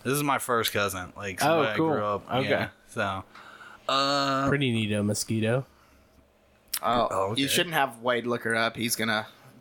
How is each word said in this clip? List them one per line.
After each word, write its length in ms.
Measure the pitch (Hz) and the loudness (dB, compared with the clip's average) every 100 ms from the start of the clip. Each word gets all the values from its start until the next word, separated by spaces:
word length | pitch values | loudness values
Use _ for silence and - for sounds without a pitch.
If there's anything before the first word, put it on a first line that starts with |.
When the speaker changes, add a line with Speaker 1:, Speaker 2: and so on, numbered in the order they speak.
Speaker 1:
This 80 | 120 143 | -2 0
is 60 | |
my 140 | 147 127 | 2 0
first 360 | - 117 107 | 0 0 0
cousin. 400 | 107 101 92 90 - | 0 0 -2 -10 -10
Like, 240 | 101 90 | -8 0
Speaker 2:
Oh, 40 | 147 | 2
Speaker 1:
somebody 240 | 165 110 | 2 2
I 60 | 107 | 2
Speaker 2:
cool. 120 | 160 | 0
Speaker 1:
grew 120 | 120 | 0
up, 260 | 104 101 - | 0 -2 -2
Speaker 2:
Okay. 200 | 123 - | -2 2
Speaker 1:
yeah, 180 | 104 110 - - | 0 -2 -8 -10
so, 340 | 117 101 95 - - - - - - - | -4 -2 -4 -8 -18 -20 -20 -20 -10 -2
uh, 600 | 135 139 143 139 135 139 | 0 2 2 0 0 2
Speaker 3:
Pretty 200 | 143 131 | 2 2
neato 320 | 113 104 104 104 | 2 0 0 0
mosquito. 600 | 107 - 110 110 127 - - _ - _ _ _ _ _ _ _ - | 0 -2 0 2 0 -2 -14 _ -20 _ _ _ _ _ _ _ -4
Speaker 4:
Oh, 240 | 101 120 110 | 0 2 2
Speaker 1:
Oh, 80 | 95 98 | 2 0
okay. 100 | 113 | 0
Speaker 4:
you 60 | 139 | 0
shouldn't 280 | 180 175 156 | 2 2 2
have 240 | 135 120 | 0 0
Wade 260 | 120 120 120 | 0 0 0
look 160 | 117 | -2
her 120 | 113 113 | 0 2
up. 200 | 113 123 | 0 0
He's 180 | 117 - | -2 -2
gonna 320 | 113 107 107 - - - | 0 -2 -4 -12 -20 -8